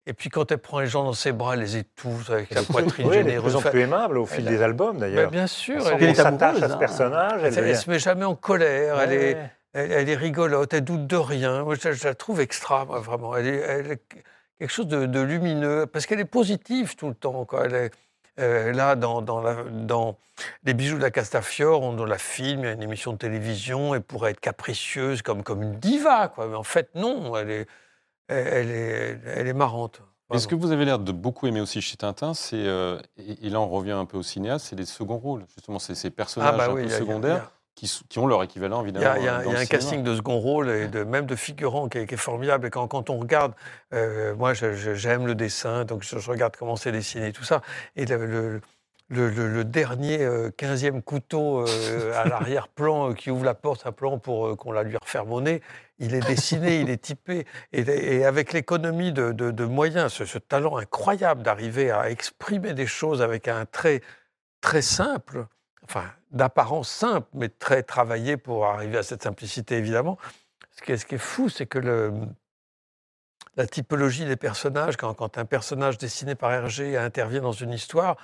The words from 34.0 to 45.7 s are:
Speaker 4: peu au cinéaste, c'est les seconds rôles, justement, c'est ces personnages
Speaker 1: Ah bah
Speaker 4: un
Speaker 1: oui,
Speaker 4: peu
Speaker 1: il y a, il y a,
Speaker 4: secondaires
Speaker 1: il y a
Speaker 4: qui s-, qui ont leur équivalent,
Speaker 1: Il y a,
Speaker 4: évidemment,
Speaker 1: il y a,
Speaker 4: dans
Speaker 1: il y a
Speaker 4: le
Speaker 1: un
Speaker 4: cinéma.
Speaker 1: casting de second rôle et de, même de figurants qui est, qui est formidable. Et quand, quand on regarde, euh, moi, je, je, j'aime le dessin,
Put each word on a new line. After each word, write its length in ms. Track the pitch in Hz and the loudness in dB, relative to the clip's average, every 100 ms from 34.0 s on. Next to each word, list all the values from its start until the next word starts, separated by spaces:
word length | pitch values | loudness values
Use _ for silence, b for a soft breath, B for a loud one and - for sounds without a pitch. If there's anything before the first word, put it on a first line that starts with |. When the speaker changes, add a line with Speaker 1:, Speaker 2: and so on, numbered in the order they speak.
| 92 | -4
Speaker 4:
peu 100 | 98 | -6
au 60 | |
cinéaste, 440 | 87 95 104 147 - | -8 -6 -4 -4 -6
c'est 100 | 95 | -10
les 100 | 90 | -10
seconds 320 | - 104 117 | -8 -6 -6
rôles, 260 | 135 127 95 | -6 -8 -10
justement, 240 | - - 98 | -20 -10 -10
c'est 160 | - | -8
ces 160 | 87 185 | -8 -8
personnages 400 | - 104 - 143 | -6 -8 0 2
Speaker 1:
Ah 20 | 139 | 4
bah 80 | 123 | 2
Speaker 4:
un 40 | |
Speaker 1:
oui, 80 | 131 | 0
Speaker 4:
peu 60 | 117 | -2
Speaker 1:
il 20 | |
y 40 | |
a, 20 | 110 | -2
il 40 | |
y 20 | |
a, 40 | 107 | -2
Speaker 4:
secondaires 280 | 107 131 | -2 0
Speaker 1:
il 40 | 175 | -2
y 20 | |
a 80 | - _ _ - | -4 _ _ -10
Speaker 4:
qui 100 | 107 | -8
s-, 160 | - - | -8 -8
qui 100 | 113 | 0
ont 60 | 131 | 2
leur 140 | 104 | 2
équivalent, 420 | 92 95 95 117 | 2 -4 -4 -2
Speaker 1:
Il 80 | 104 | -4
y 100 | 95 | 0
a, 120 | 139 135 | 2 2
Speaker 4:
évidemment, 0 | |
Speaker 1:
il 80 | |
y 40 | 127 | 0
a, 140 | 123 | 0
Speaker 4:
dans 0 | |
Speaker 1:
il 40 | 127 | 0
y 20 | |
a 40 | |
Speaker 4:
le 60 | 120 | 0
Speaker 1:
un 60 | |
Speaker 4:
cinéma. 20 | 123 | 2
Speaker 1:
casting 360 | 139 135 151 | 2 2 0
de 100 | 123 110 | 0 -2
second 220 | 113 120 | 0 0
rôle 320 | 117 151 131 | 2 0 2
et 180 | 110 107 | 0 -2
de, 160 | 110 | -4
même 220 | 104 135 139 | -2 -2 -2
de 100 | 123 | -4
figurants 520 | - 143 139 139 135 | -6 -4 -2 -2 -4
qui 100 | 123 | -4
est, 80 | 107 | -6
qui 80 | |
est 20 | 120 | -6
formidable. 520 | - 120 139 139 120 | -4 -2 2 2 0
Et 20 | |
quand, 160 | 127 123 | -4 -4
quand 240 | 135 123 | -4 -4
on 80 | 123 | -4
regarde, 340 | 120 151 139 - B B B | 2 2 2 -2 B B B
euh, 420 | 117 113 107 107 104 | -2 -2 0 -4 0
moi, 180 | 127 | 0
je, 200 | 113 110 | 2 0
je, 200 | 101 104 | -2 -4
j'aime 320 | 101 117 123 123 | -2 0 2 2
le 80 | |
dessin, 500 | 113 110 - 120 | 0 -2 -2 -4